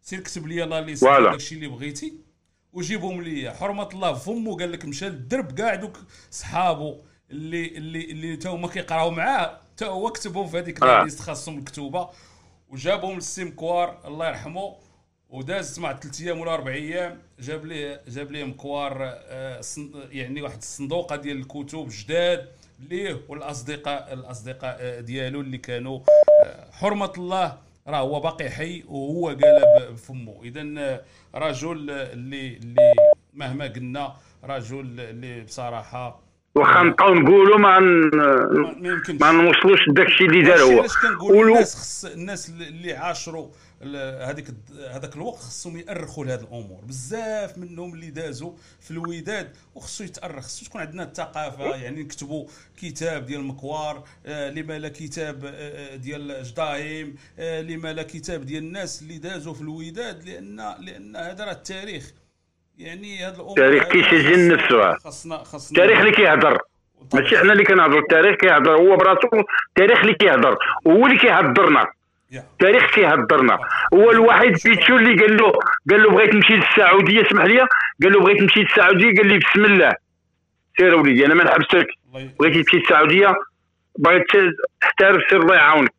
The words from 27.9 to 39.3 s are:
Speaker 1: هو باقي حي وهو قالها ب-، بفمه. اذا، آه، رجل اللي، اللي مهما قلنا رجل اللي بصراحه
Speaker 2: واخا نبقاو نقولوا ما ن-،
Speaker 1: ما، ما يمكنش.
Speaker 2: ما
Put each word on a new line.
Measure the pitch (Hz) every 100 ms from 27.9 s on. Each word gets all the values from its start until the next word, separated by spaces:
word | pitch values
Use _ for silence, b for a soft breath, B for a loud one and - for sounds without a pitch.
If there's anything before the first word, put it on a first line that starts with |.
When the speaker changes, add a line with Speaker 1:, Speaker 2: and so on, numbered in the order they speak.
| 147
Speaker 1:
هو | 131 147
باقي | 160 156 139
حي | 110 160 175 -
وهو | 139 139 165 170
قالها | 135 151 151 - - -
ب-، |
بفمه. | 113 - 131 113 101
اذا، | 120 135 147 147
آه، | 139 127 b b b -
رجل | 156 139 156 165 143
اللي، | 143 135 120 127 139 131 113
اللي | 117 117 - - 302 - _
مهما | 139 135 135 143
قلنا | 113 123 135 139 135 b b
رجل | - 135 110 135 131 120
اللي | 117 113 127 120
بصراحه | 107 - 123 117 107 123 123 - _ _ _ 147
Speaker 2:
واخا | 135 175
نبقاو | 175 - 196
نقولوا | 180 143 196 196 214
ما | 202 185
ن-، | 185 170 156
Speaker 1:
ما، | 151 147 160 - 151 147 -
ما | 180
يمكنش. | 175 - 151
Speaker 2:
ما | 147